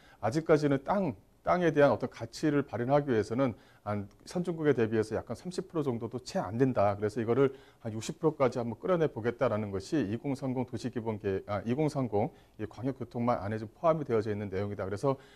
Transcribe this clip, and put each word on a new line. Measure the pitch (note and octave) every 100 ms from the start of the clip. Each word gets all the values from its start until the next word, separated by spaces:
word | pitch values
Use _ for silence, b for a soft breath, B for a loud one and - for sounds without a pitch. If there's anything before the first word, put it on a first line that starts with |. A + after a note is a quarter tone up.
| b b
아직까지는 | A2 D3+ E3 D#3 D3 C3+ -
땅, | G3+ F3 G2 _ _
땅에 | - F3+ E3+
대한 | D3 C#3+
어떤 | G#2 A#2+
가치를 | - A#2 - D#3 C#3+
발현하기 | C#3 A2+ B2 D3 C#3+
위해서는 | A2 G2+ A#2 C3+ G2+ b b
한 | G#2 G#2 G2+ - -
선진국에 | F3+ F3+ E3 D3
대비해서 | B2+ A2 A2 G#2+ G2+
약간 | - A#2
삼십 | F3+ F3+ -
프로 | E3
정도도 | C#3 A#2 A2+ B2
채 | - F#3+
안 | G2+ A2+
된다. | C3+ A2+ G2+ G2
그래서 | G#2 A#2+
이거를 | A2 A#2+ C#3 B B B
한 | A#2
육십 | A2 - -
프로까지 | D#3+ D3+ B2+ B2+
한번 | A#2 A2
끌어내 | F3+ F3 D3+
보겠다라는 | A#2 A2+ A#2 B2 G#2+ G#2
것이 | F#2+ - D#3+ G2
이공삼공 | A#2 C#3+ C3 C3+ B2+ A#2+
도시기본 | A2+ B2 A#2 A2 G#2+
계획, | G2+ F#2+ -
아, | G2+ A2
이공삼공 | C3 D#3 C#3 B2 G2+ C#3 b b b
이 | G#2+
광역교통망 | - C3 B2+ A2+ A#2+ A#2+ A#2+
안에 | G2+ A2
좀 | A2
포함이 | - E3+ D#3+ B2+
되어져 | A2+ G#2+
있는 | G#2 G#2
내용이다. | F#2 G2+ G#2 F#2+
그래서 | G2 C#3 C3 b